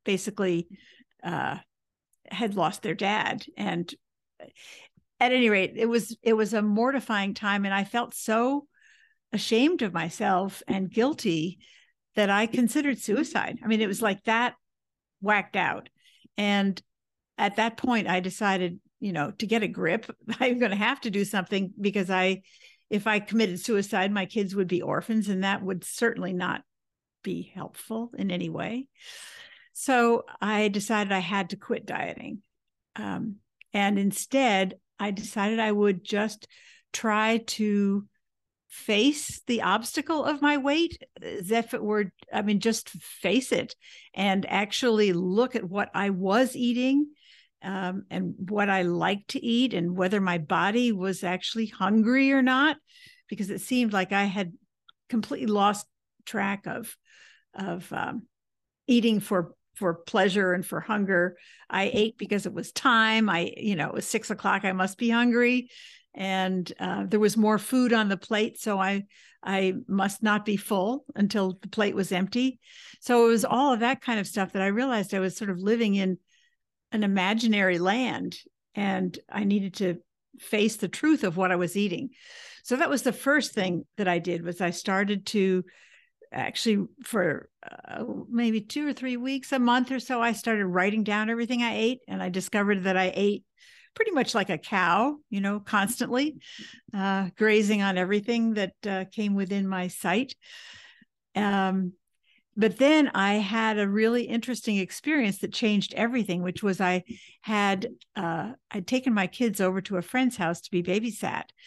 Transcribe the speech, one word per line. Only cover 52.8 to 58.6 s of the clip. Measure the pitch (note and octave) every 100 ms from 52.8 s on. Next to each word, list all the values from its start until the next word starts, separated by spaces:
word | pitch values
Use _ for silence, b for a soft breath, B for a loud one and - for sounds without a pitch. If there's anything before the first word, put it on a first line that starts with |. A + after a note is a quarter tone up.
| _ B B B -
because | G3+ G3
it | -
seemed | - B3+ A#3
like | G3+ F#3
I | G3
had | G3+ G3 F3+ F#3 _ _ _ _ -
completely | A3 - - A#3
lost | G3+ G3+ G3+ - _ _ _ -
track | G#3+ G3+ G3+ -
of, | - A3+ - _ b b b b
of, | - G3 F3 -
um, | - - A3+ - _ _ _